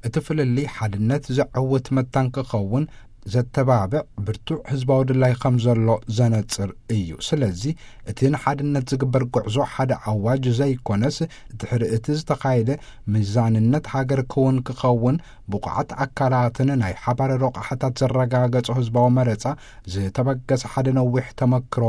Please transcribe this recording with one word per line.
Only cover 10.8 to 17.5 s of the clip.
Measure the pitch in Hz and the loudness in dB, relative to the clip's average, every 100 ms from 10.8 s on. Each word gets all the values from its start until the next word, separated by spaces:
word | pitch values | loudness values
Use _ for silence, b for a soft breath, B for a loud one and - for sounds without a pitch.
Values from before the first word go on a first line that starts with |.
| - 101 123 151 165 B B | -2 0 0 -2 -6 B B
ድሕሪ | 110 - 123 101 | -12 -4 -2 0
እቲ | 110 - | -2 -2
ዝተኻየደ | 151 - 143 139 127 113 147 B B - | -4 -2 -2 0 2 0 -2 B B -2
ሚዛንነት | 107 101 110 113 110 113 143 - | 0 2 2 2 4 4 2 0
ሃገር | 135 131 139 127 | -4 0 -2 0
ክውን | - 131 131 | 2 2 2
ክኸውን | 127 120 127 120 120 160 B B - | -2 -2 0 2 2 0 B B -8
ብቑዓት | 101 - - 143 - | -6 -4 -6 -6 -4
ኣካላትን | 135 - 131 127 120 - 135 | -6 -2 0 2 0 2 0
ናይ | 135 98 | 2 0
ሓባር | 92 - 120 131 127 | -2 -4 -2 0 0
ረቑሓታት | 131 | 0